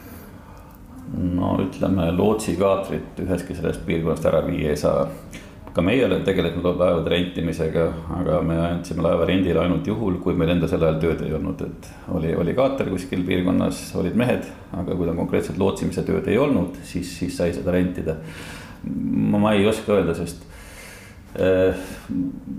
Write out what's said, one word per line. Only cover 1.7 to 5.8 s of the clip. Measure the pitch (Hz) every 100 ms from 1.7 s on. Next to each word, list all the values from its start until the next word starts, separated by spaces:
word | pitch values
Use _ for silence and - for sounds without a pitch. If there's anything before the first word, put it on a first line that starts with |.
| - 85 95 82 90
lootsikaatrit | 101 107 - 85 98 95 - 78 - -
üheski | 87 87 - 78
sellest | 82 80 -
piirkonnast | 82 82 78 82
ära | 80 76
viia | 85 78
ei | 73
saa. | 85 78 71 - - - - - -
Ka | -